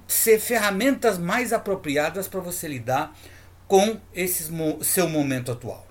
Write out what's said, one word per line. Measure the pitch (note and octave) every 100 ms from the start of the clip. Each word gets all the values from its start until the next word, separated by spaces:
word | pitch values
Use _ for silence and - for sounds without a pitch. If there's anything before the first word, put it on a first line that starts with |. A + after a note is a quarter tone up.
| -
ser | - A3+ A3
ferramentas | - A#3 G#3 F#3+ C4 C4+ A#3 F#3
mais | E3+ A3+ A#3+
apropriadas | A3 G#3 F#3+ D#3 C#3 D#3 F#3 F#3
pra | F#3+
você | F3 F3 E3
lidar | B2+ A2+ C3 D#3 - - - - - -
com | G3 G#3+ A3 -
esses | F3+ F#3 - D#3
mo-, | E3 D#3 D3+
seu | - F#3 E3+
momento | D#3 C#3 C3 B2
atual. | A#2 A#2 - -